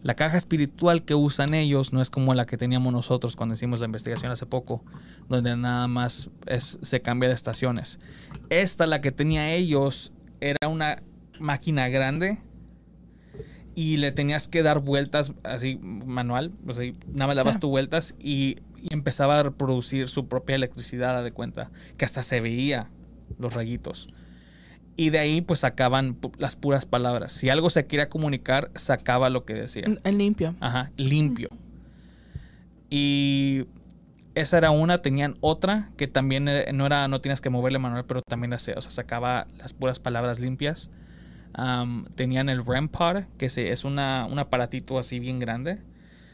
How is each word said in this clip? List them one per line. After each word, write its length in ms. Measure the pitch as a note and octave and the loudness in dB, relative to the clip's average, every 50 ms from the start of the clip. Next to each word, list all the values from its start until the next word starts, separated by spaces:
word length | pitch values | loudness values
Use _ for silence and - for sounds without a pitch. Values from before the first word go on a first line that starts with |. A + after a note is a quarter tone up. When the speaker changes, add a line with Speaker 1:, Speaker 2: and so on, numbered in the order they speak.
| - | -4
Speaker 1:
La 120 | C3+ A#2 | -2 0
caja 240 | - D3 D#3 D#3+ F3+ | 2 2 2 2 2
espiritual 640 | - - E3+ D#3 D3 C#3 - - F3 F3 E3+ E3 - | 2 2 2 2 2 0 0 4 6 6 6 6 4
que 100 | - D3 | 2 4
usan 380 | D3 D3 C#3+ C3+ - C#3 C#3 D3+ | 4 4 4 2 2 2 2 2
ellos 400 | D#3+ D#3 D3 C#3+ C3+ C3+ - C3 | 2 4 4 4 2 2 2 2
no 80 | C3 | 2
es 80 | B2+ - | 2 2
como 240 | - C3+ C3 C3 B2+ | 2 2 4 4 4
la 140 | B2+ A#2+ | 4 2
que 100 | B2 - | 0 -2
teníamos 340 | A2+ B2 B2 B2+ B2+ B2+ B2+ B2 | -2 0 2 2 2 2 2 2
nosotros 440 | B2 A#2+ - B2+ B2 - A#2+ - | 2 2 2 0 0 0 -2 -4
cuando 180 | - A#2 A2+ A2+ | -4 -4 -4 -2
hicimos 260 | A2 B2+ B2 A#2+ A2+ | -2 -2 -2 -2 -2
la 60 | A#2 | -2
investigación 460 | A2 A2 A2 - B2+ A#2 A2+ A#2+ B2 B2 | -4 -4 -6 -6 -6 -6 -4 -4 -4 -6
hace 140 | A#2 B2 | -6 -6
poco, 360 | - - B2+ - - A#2+ A2+ - - - - - - - - - - | -4 -4 -4 -2 -2 -4 -6 -6 -10 -18 -18 -18 -18 -20 -16 -6 -2
donde 280 | B2+ B2+ A#2+ B2 A#2+ A#2+ | 0 2 2 2 0 0
nada 300 | B2 B2 B2 B2 B2 B2 | 0 0 0 0 0 0
más 420 | B2 B2 B2 B2 - - - - - - - | 0 0 0 -2 -2 -4 -8 -12 -14 -12 -6
es, 320 | - - B2 - - - - | -4 -2 -2 -2 -4 -8 -10
se 220 | - - - B2 - | -4 -2 -2 -2 0
cambia 260 | B2 A#2+ B2 B2+ C3 | 0 0 2 2 2
de 60 | B2+ | 2
estaciones. 680 | A#2+ - - A2 - C3 B2+ A#2+ A2+ - - - - - - - - - - - - - - | 0 -2 -4 -4 -2 0 0 0 -2 -4 -8 -10 -12 -16 -18 -20 -20 -18 -16 -16 -14 -4 0
Esta, 380 | D#3+ E3+ G3 F3+ - - E3+ | 2 2 2 2 2 2 2
la 160 | D#3+ D#3 D3 C#3 | 2 2 2 0
que 100 | C#3 B2+ | 0 0
tenía 400 | - C#3+ D#3 D#3+ D#3 D3+ D#3 E3 | 2 2 2 2 2 2 2 2
ellos, 580 | F3 F#3 E3+ D3+ C#3 C#3 C#3 C3 - - - - - - - - - | 2 2 4 4 4 4 2 0 -4 -8 -12 -14 -18 -20 -20 -12 -6
era 280 | C#3+ C#3+ C#3+ - D3 D3+ | -2 -2 -2 0 0 -2
una 340 | D#3+ D#3+ D#3 D3+ - - - - - - - - - - | 0 0 0 -2 -2 -4 -8 -14 -20 -20 -20 -20 -12 -6
máquina 500 | D#3 D3 C#3+ C#3 - E3 D#3 C#3 B2+ B2 | -2 -2 -2 0 0 2 2 2 2 4
grande 480 | C3 C3+ C3+ C3 C#3 D#3+ F3 F#3+ G#3+ G#3+ - - - - - - - - - - - - - - - - - - - - - - - - - - - | 2 2 2 2 2 0 0 0 -2 -4 -6 -12 -20 -20 -20 -20 -20 -20 -20 -20 -20 -20 -20 -20 -20 -20 -20 -18 -16 -16 -16 -16 -18 -20 -20 -10 -6
y 240 | - D#3+ D#3 D#3 D3 | -2 0 2 2 2
le 120 | C#3+ C#3 | 2 2
tenías 380 | - D3 C#3+ C#3+ D3+ D3+ - - | 0 0 0 0 0 0 -2 0
que 140 | - E3+ D#3+ | 2 4 4
dar 180 | D3+ D3+ D3+ | 4 4 4
vueltas 540 | C#3 C#3+ C#3 C#3 C#3+ C#3+ - D3+ C#3+ C#3 - - - | 2 2 2 2 2 2 0 0 0 -2 -4 -8 -8
así 340 | - A#2+ A#2+ B2 C3+ C3 - - | -8 -6 -4 -4 -4 -4 -6 -8
manual, 680 | F2+ A2 G2+ B2 C3 B2 B2 A#2+ A#2+ A#2+ B2 D3 E3+ F#3 - - | -10 -10 -10 -8 -6 -4 -4 -2 -2 -2 -2 -2 -4 -6 -10 -10
o 60 | - B2 | -8 -6
sea, 180 | A#2+ B2 B2 - - - - - | -6 -6 -6 -8 -10 -12 -8 -4
nada 140 | C#3 C3+ | 0 0
más 100 | C#3 C#3+ | 2 2
le 40 | D#3 | 4
dabas 140 | - - C3+ | 4 4 2
Speaker 2:
Sí. 40 | G#3 | 2
Speaker 1:
tú 80 | D#3+ C#3+ | 0 0
vueltas 460 | C3+ C3+ C#3 - - E3 D#3+ - - - | 2 0 0 0 0 -2 -2 -4 -8 -8
y, 380 | - C#3+ C#3+ C3+ C#3 C3+ - - - - - - | -6 -2 0 0 0 0 -2 -4 -8 -18 -18 -14
y 120 | - F#3+ D3+ | -8 -6 -4
empezaba 460 | D3+ C#3 D3 C3+ - C#3 C#3 D3 D3 | -2 -2 -2 0 2 4 6 6 6
a 40 | C#3+ | 4
reproducir 680 | C#3 C3+ - C#3+ C3 C3 B2 A#2+ - C3+ C3+ C3 B2 | 2 0 0 0 2 2 0 0 -2 -2 -2 -2 -2
su 180 | - C#3+ C3 - | -2 -4 -4 -2
propia 280 | B2+ B2+ - - C3+ | -2 -4 -2 0 0
electricidad, 640 | C3+ B2+ B2 - B2+ A#2 - - B2 B2 B2+ B2+ B2 | 0 0 -2 -4 -8 -10 -8 -4 -2 -2 0 0 -2
haz 60 | A#2+ | -2
de 80 | A#2+ - | -4 -6
cuenta, 380 | - A#2+ A#2+ A#2 A2+ A#2 - - - - - - - | -6 -8 -8 -8 -8 -10 -12 -12 -18 -20 -18 -6 -4
que 80 | - | -4
hasta 160 | A#2 - C#3 B2 | -2 -2 -4 -4
se 180 | - C3 A#2+ | 0 0 0
veía 480 | A2+ A#2 A2+ B2 C3 C#3+ C#3 A#2+ G#2+ - - - - - - - - - - - | 0 0 0 0 0 0 0 0 -4 -6 -12 -18 -20 -20 -20 -18 -16 -14 -10 -6
los 140 | B2+ A#2+ A2+ | -6 -4 -4
rayitos. 560 | A#2+ A2+ A2+ A#2+ A#2 - - - - - - - - - - - - - - - - - - - - - - - | -4 -4 -4 -4 -6 -8 -10 -12 -12 -14 -18 -20 -20 -20 -20 -20 -20 -20 -20 -20 -20 -20 -20 -20 -20 -20 -10 -2
Y 140 | - E3 D#3 | 0 2 4
de 120 | D3+ D#3 | 4 4
ahí, 200 | D3+ D3+ D3+ E3 | 4 4 2 2
pues, 200 | E3+ - E3 - | 2 0 0 2
sacaban 600 | - B2+ - - C3 B2 B2+ C3+ C3+ C3 A#2+ - | 2 0 2 4 4 4 4 4 2 0 -2 -4
pu-, 140 | - B2+ - | -6 -8 -6
las 180 | - C#3+ - - | -4 -4 -4 -4
puras 300 | - - C#3+ C#3 C3+ - | -2 0 2 2 2 2
palabras. 480 | - - B2 B2 B2 B2 A#2 - - - | 0 0 0 2 2 0 -2 -2 -6 -6
Si 160 | - - B2+ | -2 2 2
algo 220 | C3+ D#3 E3 F3 | 4 4 4 4
se 160 | - - - | 4 2 2
quería 240 | - D3+ C#3+ D3 C#3+ | 2 2 0 0 0
comunicar, 600 | - D#3+ D3+ D3+ C#3 B2+ - - B2+ C#3 - - - | 0 -2 -2 0 -2 -2 0 0 2 2 0 -2 -6
sacaba 560 | - - - C3 A#2 - - B2 B2+ C3 B2+ | -4 -2 0 0 0 2 2 2 4 4 4
lo 160 | B2+ B2 - | 2 0 -2
que 80 | - A2 | -4 -6
decía. 300 | A2 G#2+ - - A2 - | -6 -6 -6 -8 -4 -2
Speaker 2:
En, 140 | G#3+ G#3+ - - | -2 -2 0 0
en 140 | G3 G3+ G3+ | 0 2 2
limpio. 360 | G3+ G3+ G#3+ - E3+ D#3+ F3 - | 2 2 2 2 0 -2 -2 -2
Speaker 1:
Ajá, 300 | - B2 B2 B2+ B2+ C3+ - - | -2 -2 0 -2 -2 -4 -4 -2
limpio. 500 | C#3 C3 C#3+ D3+ D3+ C#3+ B2 A2+ A#2 - - - - - - - - - - - - - - - - - - - - - - - - - - - - - | 0 2 4 4 4 2 2 -2 -6 -8 -10 -14 -18 -18 -20 -20 -20 -20 -20 -20 -20 -20 -20 -20 -20 -16 -16 -16 -16 -18 -20 -20 -20 -20 -20 -20 -10 -4
Y 760 | - C#3+ C#3+ C#3+ C#3 C#3+ C#3 C#3 C#3 C#3 C#3 C#3 C3+ C3+ B2+ - - - - - - - - - - - - - - | -2 0 2 2 2 2 2 2 2 2 2 2 2 0 -2 -4 -10 -18 -20 -20 -20 -20 -20 -20 -20 -20 -20 -6 -4
esa 240 | D#3 D#3 - - E3+ | -2 2 4 6 6
era 120 | D#3+ D#3 | 6 6
una, 280 | D3+ D3+ D#3+ E3+ F3+ F3 | 6 6 6 4 4 4
tenían 380 | - C#3+ C3+ C#3 C#3+ D3 B2+ - | 2 2 2 2 0 0 -2 0
otra 500 | - D#3 D#3+ D#3+ - F#3 G#3 G#3+ G#3 - - | 0 2 2 2 2 2 2 2 0 -4 -6
que 120 | - D3 C3 | -4 -4 0
también, 380 | - C#3 C3 C3+ C3+ C3+ C#3+ C#3+ | 2 2 2 2 2 2 2 2
eh, 220 | C#3+ C#3+ - - C3+ | 2 2 0 0 0
no 100 | C3+ C#3 | 2 2
era, 240 | C#3 D3 D3 C#3 C3+ | 4 4 2 2 2
no 140 | C3+ C3+ - | 0 -2 -2
tenías 180 | C#3 C#3 C3 | -2 -2 -2
que 80 | - C#3 | 0 0
moverle 300 | B2 A#2+ B2 B2+ C3 C3+ | 0 2 2 2 0 0
manual, 260 | C3 B2 A#2+ B2 B2 | 0 -2 -2 -4 -4
pero 140 | - B2 B2+ | -4 -4 -4
también 320 | - - A#2+ A#2 A#2+ B2 A#2+ | -4 -4 -4 -4 -4 -4 -4
hacía, 220 | A#2 - - G#2 | -4 -4 -6 -6
o 60 | - C3 | -6 -8
sea, 80 | - | -8
sacaba 560 | - - A#2 - B2 A#2 B2 B2 B2 A#2+ - - - - | -8 -8 -6 -4 -4 -2 0 0 0 0 -2 -6 -10 -16
las 140 | - B2+ - | -16 -14 -8
puras 260 | - C3 B2+ B2+ - | -4 -2 -2 -2 -2
palabras 420 | - B2+ A#2+ A#2 A#2+ B2 A#2 A#2 | -4 -4 -2 -2 0 -2 -2 -2
limpias. 500 | B2 B2+ C3 C3 C#3+ C#3+ D#3+ - - - - - - - - - - - - - - - - | -2 -4 -4 -2 -2 -4 -4 -4 -8 -14 -16 -20 -20 -20 -20 -20 -20 -20 -20 -20 -20 -12 -8
Am, 500 | - B2 B2+ B2 B2 B2 B2 A#2+ A2+ - - - | -6 -2 -2 -2 -2 -2 -2 -4 -6 -8 -8 -4
tenían 360 | - B2+ B2+ B2+ C3 C3+ C#3 | -2 -2 0 2 2 2 0
el 120 | C3 B2+ A#2+ | 0 0 0
rem 240 | B2 B2+ C3 D3+ D3+ | 0 0 0 0 -2
pod, 360 | - - F3 E3+ F3+ G3+ F#3 - - - | 0 0 0 2 2 0 -4 -6 -6 -4
que 100 | C3+ B2+ | -4 -4
se, 240 | - - A#2 E2+ A#2 | -2 -2 -2 -2 -2
es 120 | B2 - | -2 -2
una, 420 | C#3 C#3 C#3+ C#3 C3+ C3+ C3 A#2 - | -4 -2 -2 -2 -2 -2 -2 -4 -4
un 80 | B2 C#3+ | -4 -4
aparatito 600 | C#3 - - B2 A#2+ A#2 B2+ B2+ - - C3 C3 | -2 0 0 0 0 -2 -4 -8 -6 -4 -4 -4
así 200 | A#2+ - B2+ B2 | -4 -4 -6 -6
bien 180 | A#2+ B2+ B2+ B2+ | -6 -4 -4 -4
grande, 420 | B2 A2+ A2+ A#2+ C3 D#3+ F#3+ G#3+ - - - - - - - - - - | -4 -4 -4 -4 -4 -6 -6 -6 -10 -14 -20 -20 -20 -20 -20 -20 -20 -20